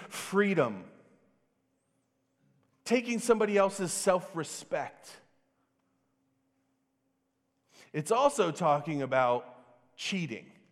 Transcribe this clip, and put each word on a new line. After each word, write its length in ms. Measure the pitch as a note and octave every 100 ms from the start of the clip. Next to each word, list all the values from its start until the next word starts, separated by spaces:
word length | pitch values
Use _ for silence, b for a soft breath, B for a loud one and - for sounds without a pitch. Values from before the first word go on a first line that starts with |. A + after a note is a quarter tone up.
| B
freedom, 760 | - - F#3+ G3+ F3 B2 G2 F2+ - _ _ _ _ _ _ _ _ _ _ _ _ _ _ _ _ _ _
taking 340 | - B3 A#3 A#3
somebody 400 | - A3 G#3 G3+
else's 340 | G3 G3 F3
self-respect. 1160 | - G3 F#3 F#3 E3 D3 - - D#3 B2 - - - _ _ _ _ _ _ _ _ _ _ _ _ _ _ _ _ _ _ _ _ _ _ _ _ _ b b
It's 180 | D3+ D3+
also 400 | A3+ C#4+ - F3
talking 520 | D#3 E3+ C#3+ D3+ D3
about 440 | C3 C3 B2+ A#2+ - - - _ _ -
cheating, 500 | - F#3+ D#3 G#2 - - _